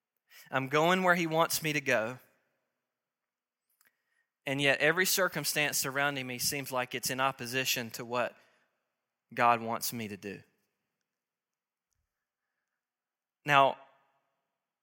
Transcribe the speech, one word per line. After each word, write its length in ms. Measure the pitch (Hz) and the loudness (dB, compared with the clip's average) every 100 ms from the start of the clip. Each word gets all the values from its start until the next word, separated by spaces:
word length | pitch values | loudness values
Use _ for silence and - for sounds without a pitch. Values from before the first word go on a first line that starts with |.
| _ _ _ - - | _ _ _ -20 -6
I'm 140 | 135 131 | -4 0
going 380 | 151 170 185 | 2 4 4
where 100 | 180 | 4
he 140 | 175 165 | 2 2
wants 340 | 160 165 - | 2 2 0
me 100 | 160 | -2
to 60 | 147 | -4
go. 380 | 135 117 113 127 _ _ _ _ _ _ _ _ _ _ _ _ _ _ _ _ _ _ _ _ _ _ 143 | 0 0 0 -8 _ _ _ _ _ _ _ _ _ _ _ _ _ _ _ _ _ _ _ _ _ _ -6
And 140 | 135 | 0
yet 200 | 139 131 | 2 4
every 260 | 147 175 190 | 2 2 0
circumstance 720 | - 180 180 165 156 143 - | 0 0 -2 -4 -2 -2 -2
surrounding 480 | 139 135 143 139 127 | -4 -2 -2 -2 -8
me 120 | 120 | -6
seems 340 | - 143 131 | -4 -4 -4
like 220 | 127 123 | -4 -4
it's 160 | 123 - | -6 -6
in 100 | 131 | 0
opposition 680 | 135 - 120 131 131 131 113 | -2 -2 -6 -4 -2 -2 -4
to 140 | 123 | -10
what 300 | 117 123 113 - _ _ _ _ _ _ _ _ _ | -6 -2 -4 -6 _ _ _ _ _ _ _ _ _
God 280 | 120 120 117 | 2 4 4
wants 320 | 113 117 - | 0 -6 -6
me 160 | 120 104 | -6 -8
to 80 | 98 | -10
do. 240 | 101 95 - _ _ _ _ _ _ _ _ _ _ _ _ _ _ _ _ _ _ _ _ _ _ _ _ _ _ _ _ _ 147 | -12 -12 -16 _ _ _ _ _ _ _ _ _ _ _ _ _ _ _ _ _ _ _ _ _ _ _ _ _ _ _ _ _ 4
Now, 300 | 143 135 - - _ _ _ _ _ _ _ _ _ | 6 6 2 -14 _ _ _ _ _ _ _ _ _